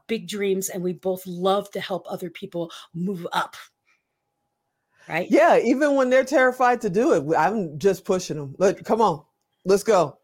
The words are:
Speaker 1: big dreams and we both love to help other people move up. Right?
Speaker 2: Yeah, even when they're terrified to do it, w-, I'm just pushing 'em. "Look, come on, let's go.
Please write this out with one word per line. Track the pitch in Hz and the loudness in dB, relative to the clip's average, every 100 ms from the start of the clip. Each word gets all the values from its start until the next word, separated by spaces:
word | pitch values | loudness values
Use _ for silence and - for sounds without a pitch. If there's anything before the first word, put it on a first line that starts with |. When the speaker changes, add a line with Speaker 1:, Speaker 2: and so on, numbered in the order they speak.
| - | -8
Speaker 1:
big | 226 175 | -8 -6
dreams | 208 202 190 190 | -6 -2 -2 -4
and | 190 | -6
we | 180 | -6
both | 170 190 185 185 | -6 -6 -6 -8
love | 175 190 196 196 | -4 -2 0 -2
to | 196 | -10
help | - 175 - | -8 -8 -8
other | 185 175 | -12 -12
people | - 196 170 165 - - | -14 -12 -10 -10 -12 -14
move | 165 180 180 175 | -8 -6 -6 -6
up. | 175 - - - _ _ _ _ _ _ _ _ _ _ _ _ _ - | -6 -6 -10 -20 _ _ _ _ _ _ _ _ _ _ _ _ _ -8
Right? | 160 180 | -6 2
Speaker 2:
Yeah, | - 330 180 | 4 6 6
even | 233 262 294 269 | 4 2 2 2
when | 254 | 4
they're | 254 | 2
terrified | 269 277 254 247 247 240 | 2 2 2 4 2 2
to | 214 | 0
do | 180 294 | 0 2
it, | 185 139 | 2 2
w-, | 156 | 2
I'm | 165 220 165 143 | 2 0 -6 -2
just | 196 190 | 0 0
pushing | - 185 185 151 | -2 -4 -4 -8
'em. | 139 131 | -10 0
"Look, | 190 - | 0 0
come | - 226 | -2 2
on, | 214 151 - _ _ _ | 2 0 -8 _ _ _
let's | 180 196 | 0 0
go. | 226 190 147 - | 2 2 2 -4